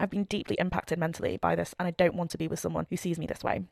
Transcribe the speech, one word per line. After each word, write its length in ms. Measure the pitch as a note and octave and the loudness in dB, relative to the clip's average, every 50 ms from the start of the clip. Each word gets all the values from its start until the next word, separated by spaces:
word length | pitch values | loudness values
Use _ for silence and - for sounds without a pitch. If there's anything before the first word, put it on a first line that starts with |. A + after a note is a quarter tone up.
I've 100 | G3 F#3+ | -2 0
been 140 | - G3+ G3+ | 2 0 0
deeply 320 | - G#3 G3+ - - - - | 2 0 -2 0 0 0 0
impacted 400 | F3 F#3 - F#3 - - - F3 | 2 2 0 -2 0 0 0 0
mentally 380 | E3 E3 E3 - - - - | 0 -2 -2 -2 -2 -2 -2
by 180 | - - E3+ E3+ | 2 2 2 2
this, 220 | E3+ E3+ - - - | 2 0 -2 -4 -4
and 80 | F3+ | -4
I 60 | F3 | -2
don't 240 | E3+ - F3+ E3+ - | 2 4 4 4 4
want 160 | F3 F3 E3 | 2 -2 -2
to 60 | - - | -2 -2
be 100 | D#3+ D#3+ | -2 -2
with 100 | D#3+ - | -2 -2
someone 300 | - E3+ E3 D#3+ E3 - | -2 -2 0 0 -2 -2
who 60 | F3+ | -2
sees 240 | F3 - F3+ E3+ E3+ | -2 0 0 0 0
me 60 | D#3+ | -2
this 180 | E3 - - - | -4 -4 -2 -2
way. 180 | - - F#3+ F#3 - | 0 0 0 -2 -4